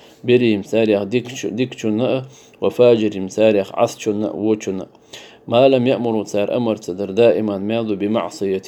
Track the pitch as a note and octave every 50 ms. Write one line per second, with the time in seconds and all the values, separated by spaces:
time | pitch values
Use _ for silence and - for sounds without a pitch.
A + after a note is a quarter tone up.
0 | - - - _ - B2 B2 B2 B2 A2+ G#2+ G2+ G2 - - A2 A2+ G#2+ G#2 G2+
1 | G2+ G2 A#2 B2 A2 A#2+ C3 - - F#2 F#2+ A2+ B2+ B2+ - - - A2 G#2 A2
2 | B2+ A2+ B2+ C3+ C3 C3 - - - _ - _ - G2 - - B2 A#2+ A#2+ G#2+
3 | A2 G#2 G2+ G2 F#2+ F#2 - G#2 A2 A2 G#2 G2 F#2+ - - - A#2 A2+ - -
4 | - A2+ G#2 G#2 G#2+ F#2 - - G#2 A2 A2 G#2+ - G2+ F#2+ F#2+ - - - _
5 | _ _ - - - - - - _ - A2+ A#2+ C3+ C3+ C3+ B2+ A#2+ B2+ C3 G2+
6 | A#2+ A#2 A2 G#2+ G2 - - G2+ G2+ - - B2 A#2+ A2+ G#2+ - - - F2 F#2+
7 | G2+ F#2+ F#2 G#2 A#2+ A#2 E2 F#2 A2 G#2 G2+ F#2+ G2 G#2 A2+ A#2 A#2 G#2+ G#2 F#2
8 | G2+ G#2 A2 A2+ E2+ F2 - - G2 G2 F#2+ F#2+ -